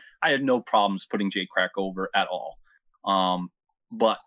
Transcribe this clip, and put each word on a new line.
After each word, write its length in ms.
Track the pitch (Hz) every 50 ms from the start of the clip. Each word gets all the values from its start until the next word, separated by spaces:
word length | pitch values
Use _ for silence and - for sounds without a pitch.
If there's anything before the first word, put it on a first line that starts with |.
| - - - - -
I 80 | -
had 140 | 143 135 139
no 160 | 135 127 120
problems 460 | 110 - - 110 101 101 98 95 -
putting 220 | - - 104 101 98
Jay 160 | - 98 92 -
Crack 220 | - 95 92 92 -
over 320 | 98 95 95 92 92 95 95 -
at 140 | 101 92 -
all. 300 | 90 90 - - - - - _ _ _ _ _ _ _ -
Um, 460 | 98 98 95 92 92 92 90 90 90 _ _ _ _ _ _ _ -
but 300 | 117 110 117 110 104 - -